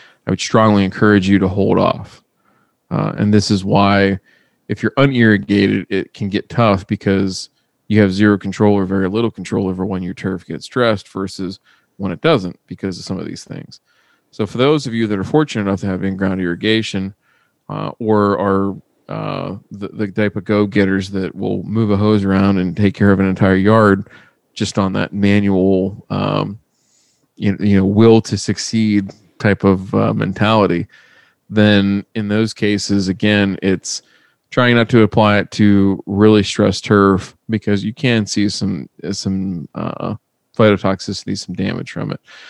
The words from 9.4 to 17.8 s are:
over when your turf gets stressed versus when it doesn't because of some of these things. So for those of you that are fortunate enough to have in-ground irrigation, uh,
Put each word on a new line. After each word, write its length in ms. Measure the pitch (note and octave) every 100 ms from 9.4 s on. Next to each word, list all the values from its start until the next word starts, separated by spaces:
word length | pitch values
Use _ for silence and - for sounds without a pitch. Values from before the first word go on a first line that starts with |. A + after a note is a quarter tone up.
| F2 G#2 F#2+
over 180 | F#2 G2
when 160 | F#2
your 140 | F2+ F#2
turf 280 | F#2+ F#2 -
gets 200 | D2 -
stressed 420 | B2+ A#2 G2+ -
versus 500 | G#2 G2 - F#2+ G2 _ _ _ -
when 140 | G2
it 100 | E2+
doesn't 380 | D#3+ C#3 F#2 - -
because 320 | - G2 F2
of 60 |
some 160 | - F#2+
of 80 | D#2+
these 160 | -
things. 380 | - E2 - - _ _ _ _ _
So 160 | - G#2+
for 100 | A2+
those 300 | C3+ D#3 C3
of 60 | A2+
you 100 | A2
that 120 | G2+
are 40 |
fortunate 400 | F#2+ D3+ D3+ A2+
enough 180 | G2+ G2
to 60 | G2+
have 160 | F#2+
in-ground 380 | F#2+ F#2+ F#2+ F#2+
irrigation, 720 | F2+ E2+ G#2+ A2 G#2+ G2 F#2+ - _ _ _ _ -
uh, 220 | G2+